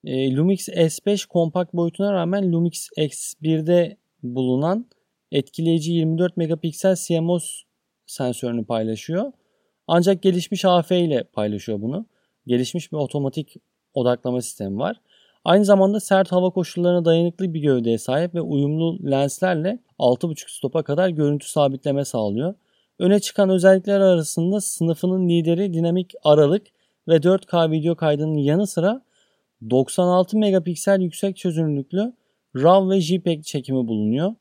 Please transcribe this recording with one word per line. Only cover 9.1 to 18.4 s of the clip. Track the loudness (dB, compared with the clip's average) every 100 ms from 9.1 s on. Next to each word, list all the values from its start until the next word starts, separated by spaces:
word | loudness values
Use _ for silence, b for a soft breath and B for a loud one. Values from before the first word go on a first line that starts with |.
| -6 -6 -10 _ _ _ _ 0
Ancak | 2 2 2
gelişmiş | 2 0 -4 -2 2
A | 2
F | 2 0
ile | 2 0
paylaşıyor | -2 -4 -4 -4 -6 -6
bunu. | -4 -6 -10 _ _ _ -2
Gelişmiş | 0 0 -6 -8
bir | -6
otomatik | -4 -2 -4 -6 -10 -16 _ _ _
odaklama | -2 0 0 -2 -4
sistemi | -6 -8 -6 -4
var. | -4 -6 b b b b 2
Aynı | 4 6
zamanda | 6 4 2
sert | 2 2 2
hava | 2 0
koşullarına | -2 -4 -2 0 2 2
dayanıklı | 2 0 -2 -6
bir | 0
gövdeye | 0 2 2 -2
sahip | -2 -2 -2
ve | -4